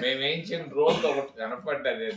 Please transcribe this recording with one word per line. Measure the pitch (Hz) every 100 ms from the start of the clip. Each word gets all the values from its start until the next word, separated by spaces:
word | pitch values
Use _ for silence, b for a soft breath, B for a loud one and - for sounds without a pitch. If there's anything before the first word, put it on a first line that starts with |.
మేము | 123 131
వేయించిన | 143 165 - 123 - 135
రోడ్డు | 156 - 160
ఒకటి | 139 139 113
కనపడ్డదే | 110 123 151 143 127 113 113